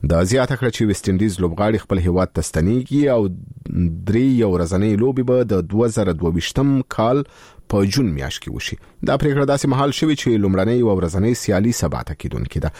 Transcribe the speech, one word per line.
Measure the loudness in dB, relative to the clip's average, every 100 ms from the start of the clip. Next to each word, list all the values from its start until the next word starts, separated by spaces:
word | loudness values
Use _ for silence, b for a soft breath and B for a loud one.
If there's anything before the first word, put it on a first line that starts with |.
د | 2 2
زیاته | 2 2 0 0
کړه | -2
چې | 0
ویسټ | 0 0 0
انډیز | 0 0 0
لوبغاړي | -4 0 0 0
خپل | 0 0
هیواد | 2 2 0
ته | -2
ستنېږي | -4 0 0 0 0 0 2
او | 2 0 -4 -14 -18 -8 -2 -2 -2 -2
درې | 2 2 2
یو | 2 2
ورځنۍ | 0 0 0 2
لوبې | 0 0
به | 0 2
د | 2 0
دوه | 0 0 0
زره | 0 -2
دوه | 0 0
ویشتم | 0 -2 0 2 0 -2
کال | -2 0 0 -2 B B B -4
په | 0 2
جون | 2 0
میاشت | -2 -6 -8
کې | -10 -10
وشي. | -10 -12 b b
دا | -2 0
پریکړه | 0 0 0
داسې | 0 0
مهال | 0 0
شوې | 0 0 0
چې | 2
لومړنۍ | 2 2 2 2
یوه | 2 2 2
ورځنۍ | 0 0 0
سیالي | 0 0 2 2
سبا | 0 -2 -4
ته | -8
کېدونکې | -8 -8 -6 -4 -4
ده. | -4 B